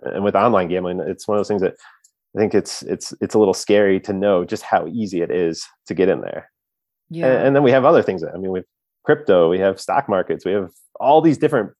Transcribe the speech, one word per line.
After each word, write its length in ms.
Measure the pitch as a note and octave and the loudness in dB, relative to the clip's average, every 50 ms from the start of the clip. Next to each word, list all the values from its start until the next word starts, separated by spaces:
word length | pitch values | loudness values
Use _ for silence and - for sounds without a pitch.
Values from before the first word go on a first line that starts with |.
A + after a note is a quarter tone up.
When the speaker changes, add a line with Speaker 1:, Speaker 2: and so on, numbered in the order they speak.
| - | -10
Speaker 1:
and 180 | - - G2 G2+ | -8 -6 -2 -2
with 120 | G2+ G2 | 0 2
online 320 | G2 G#2 A#2+ A2 F#2+ F2+ E2 | 2 4 4 2 2 0 0
gambling, 320 | F2+ F#2 F2+ F2+ F2+ F2+ | -4 -4 -4 -4 -6 -6
it's 260 | D#2 F2+ F2+ - - - | -6 -8 -8 -8 -6 -4
one 80 | G#2 | -2
of 40 | G#2 | -2
those 80 | F#2+ - | -2 -2
things 120 | G#2 G2 | -2 -2
that 120 | F#2+ F2+ - _ - - _ _ _ _ _ _ _ _ - | -2 -2 -4 _ -16 -20 _ _ _ _ _ _ _ _ -2
I 20 | - | -2
think 140 | A2 G2 - | -2 0 0
it's, 280 | G2+ - - - - | -2 -2 -2 -8 -12
it's, 300 | - - F#2+ - - - - - | -8 -8 -8 -8 -10 -14 -10 -8
it's 140 | G#2 G2 - | -6 -2 2
a 40 | A2 | 2
little 140 | G#2+ F#2+ F2+ | 2 2 2
scary 460 | - - - G#2 G#2 G#2 G2 F#2+ F#2+ | 0 0 0 2 2 4 2 0 0
to 120 | - - | -2 -6
know 320 | G2+ F#2 G2+ G#2 G2 F2 F2+ | -4 -2 0 0 2 0 0
just 180 | - A2 - | -4 -6 -8
how 240 | - - A2+ F2+ D#2+ | -4 -2 -2 -2 -2
easy 340 | E2 - A#2+ G#2+ F#2+ F#2+ E2+ | -4 -6 -6 -6 -4 -4 -4
it 80 | E2+ - | -4 -2
is 360 | - F2+ F2 E2 E2 - - - _ _ _ | -2 -2 -2 -2 -4 -6 -12 -18 _ _ _
to 80 | - F2 | -6 -2
get 140 | E2+ F#2 F#2+ | 0 0 0
in 120 | E2 A#1 | 0 -2
there. 280 | G1+ G1+ G1+ - - _ _ _ _ _ _ _ _ _ _ _ _ - | -4 -8 -12 -12 -14 _ _ _ _ _ _ _ _ _ _ _ _ -16
Speaker 2:
Yeah. 160 | E3 E3 E3 | -8 -2 0
Speaker 1:
And, 200 | C3 B2+ - - C3+ | 0 2 2 2 2
and 80 | C#3 | 2
then 60 | C#3 | 4
we 80 | D3 B2 | 4 4
have 140 | C3 C3 B2+ | 4 4 6
other 180 | D3+ E3+ B2+ | 4 4 4
things. 220 | - - F#2+ F2 D#2+ | 2 0 -2 -6 -8
I 120 | D#2 E2 F2+ | -10 -8 -8
mean, 120 | F#2+ F#2+ | -6 -6
we 100 | F#2 F#2 | -6 -8
have 60 | - _ _ _ _ _ _ _ _ | -8 _ _ _ _ _ _ _ _
crypto, 460 | - D#3 D3 - - F#2+ F2+ E2+ E2 | -2 -2 0 2 2 4 4 4 4
we 80 | F2+ F#2 | 2 2
have 200 | G2 G2 F#2+ - | 0 0 -2 -4
stock 280 | - - F#2 - - - | -6 -4 -2 -2 -2 0
markets, 360 | G#2 F#2 F2+ - E2 D2 - | -2 -2 -2 -4 -6 -6 -4
we 60 | F2+ | -4
have 180 | F#2+ G#2 F#2 E2+ - _ _ _ - - | -4 -4 -4 -6 -12 _ _ _ -12 -4
all 220 | - C3 D3 D#3+ | 0 2 4 4
these 160 | D#3 D#3+ C#3 - | 4 2 2 2
different 340 | D#3 D3 D3+ A#2+ G2+ - - | 0 0 0 -2 -2 -4 -8